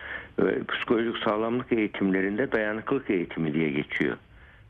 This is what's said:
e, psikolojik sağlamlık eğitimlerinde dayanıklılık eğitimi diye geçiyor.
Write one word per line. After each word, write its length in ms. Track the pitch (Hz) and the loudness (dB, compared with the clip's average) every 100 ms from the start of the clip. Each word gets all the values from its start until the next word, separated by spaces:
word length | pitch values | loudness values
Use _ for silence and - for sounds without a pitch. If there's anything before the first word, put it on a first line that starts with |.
| - - - - | -12 -12 -8 0
e, 220 | 95 - - | 2 2 -2
psikolojik 480 | - - 113 117 113 | -4 2 2 2 0
sağlamlık 540 | 113 107 113 123 120 | 0 0 0 -2 0
eğitimlerinde 800 | 117 104 - 98 95 95 104 139 | 0 0 2 2 2 2 0 0
dayanıklılık 580 | 113 107 110 - 139 - | 0 0 -2 -2 -2 0
eğitimi 440 | 95 82 - 80 | 0 0 -2 0
diye 160 | 76 78 | 0 0
geçiyor. 460 | 71 71 - 71 57 - - - - - | 0 -2 -2 -2 -2 -10 -20 -20 -20 -4